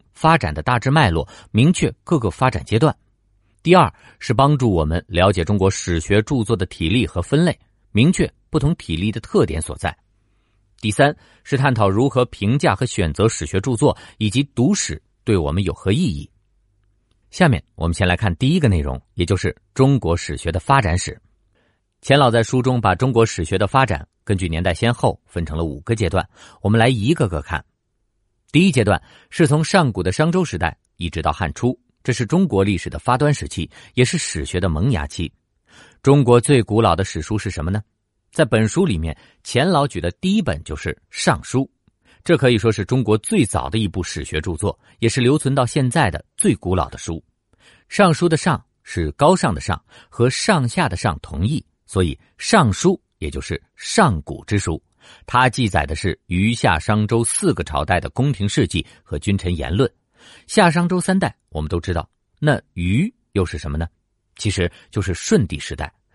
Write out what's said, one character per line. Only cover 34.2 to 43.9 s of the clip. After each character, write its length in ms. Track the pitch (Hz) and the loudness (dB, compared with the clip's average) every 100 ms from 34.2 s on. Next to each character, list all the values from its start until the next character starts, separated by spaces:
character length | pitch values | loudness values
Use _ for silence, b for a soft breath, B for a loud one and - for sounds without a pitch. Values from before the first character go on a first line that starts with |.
| - 80 | -4 -8
学 160 | 71 90 | -6 -2
的 80 | 90 | -2
萌 220 | 78 120 | 0 0
芽 160 | 87 71 | 0 -4
期。 260 | - 80 _ _ _ _ b b b | -8 -8 _ _ _ _ b b b
中 200 | 135 143 | 2 4
国 160 | 120 120 | 6 4
最 240 | 131 135 | 6 2
古 200 | 101 104 | 2 2
老 120 | 110 | 2
的 80 | 82 | 2
史 200 | 95 82 | -2 -6
书 160 | 76 107 | -6 -4
是 100 | 101 | -4
什 160 | 82 | -6
么 60 | 78 | -4
呢？ 100 | 107 - _ _ _ _ | -4 -6 _ _ _ _
在 140 | - | -2
本 240 | 139 113 107 | 0 2 2
书 160 | - | 0
里 140 | 165 87 | 0 0
面， 180 | 80 73 b b | -4 -8 b b
钱 240 | - 120 170 | -6 -2 2
老 200 | 160 143 | 2 0
举 160 | 92 | -2
的 80 | 82 | -6
第 220 | - 185 | -4 -2
一 80 | 214 | 0
本 200 | 143 76 | 0 -4
就 120 | 78 73 | -6 -8
是 140 | 87 - _ | -8 -10 _
《尚 320 | - - - | -6 -2 -2
书》， 180 | - 131 135 _ _ _ b b | -2 -4 -4 _ _ _ b b
这 100 | - | 0
可 140 | 170 131 | 2 4
以 80 | 113 | 2
说 160 | 113 | 2
是 100 | 107 | 0
中 220 | 95 131 | 0 0
国 140 | 107 107 | 2 0
最 260 | - 220 | 0 0
早 240 | 117 82 65 | 0 -2 -4
的 80 | 113 | -2
一 100 | |
部 160 | 101 | -2